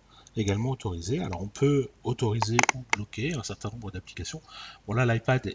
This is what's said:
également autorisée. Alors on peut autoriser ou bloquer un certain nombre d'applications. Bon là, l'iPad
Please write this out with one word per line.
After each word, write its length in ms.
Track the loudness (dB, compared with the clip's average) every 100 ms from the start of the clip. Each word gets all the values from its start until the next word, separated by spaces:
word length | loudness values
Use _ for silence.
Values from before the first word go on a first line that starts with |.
| _ -20 -8 -2
également 360 | 2 2 0
autorisée. 480 | -2 -4 -4 -2 -2
Alors 220 | -2 -4
on 60 | -6
peut 420 | 2 4 4 2 -4
autoriser 540 | -4 0 2 2 2 4 2 0
ou 80 | -4
bloquer 440 | -4 -4 -4 -2 -2
un 80 |
certain 260 | -4 -6 -8
nombre 220 | -8 -8
d'applications. 500 | -10 -10 -10 -8 -10 -12 -16 -16 -14 -2
Bon 60 |
là, 120 | 2 4
l'iPad 480 | 4 4 2 2